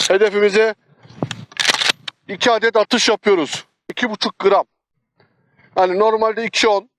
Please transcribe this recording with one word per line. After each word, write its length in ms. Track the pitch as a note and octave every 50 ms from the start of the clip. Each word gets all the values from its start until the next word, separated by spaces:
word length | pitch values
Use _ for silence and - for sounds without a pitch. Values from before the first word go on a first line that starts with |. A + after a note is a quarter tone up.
| - -
hedefimize 640 | F#3 G3 G#3 G#3 F#3+ G#3 G#3 G#3 F#3+ G#3 A3 A3 G#3 _ _ _ _ _ _ - - - - - - - - - - - - - - - - - - _ _ - - _ _ -
iki 220 | G3 F3+ - B3+
adet 260 | A#3 A3 G3+ A3+ A3+
atış 320 | A3+ G#3 - - A#3 - -
yapıyoruz. 560 | A3 - - G#3 G3+ F3 D3+ B2+ - - - _ _ _ _ -
İki 220 | - - - A#3
buçuk 280 | G#3+ - - - - -
gram. 260 | F#3+ G3 G3 F#3 D3 _ _ _ _ _ _ _ _ _ _ _ _ _ _ _ _ _ _ _ _ _ -
Yani 220 | - F#3 F#3 F3+ F#3+
normalde 480 | G#3 A3 A3 A3 A3 A3 G#3+ A3 A3+
iki 220 | G#3 - - - A3+
on, 220 | G#3 G3 G3+ _ _